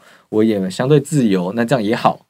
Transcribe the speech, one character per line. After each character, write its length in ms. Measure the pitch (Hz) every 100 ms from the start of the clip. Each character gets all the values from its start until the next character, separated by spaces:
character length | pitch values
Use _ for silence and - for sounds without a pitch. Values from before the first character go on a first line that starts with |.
| - - _
我 140 | 107
也 260 | 110 104 92
相 180 | - 131
对 120 | 147
自 280 | 143 151 113
由， 240 | 95 90
那 120 | 117 117
这 100 | 131
样 60 |
也 140 | 104 120
好， 280 | 101 -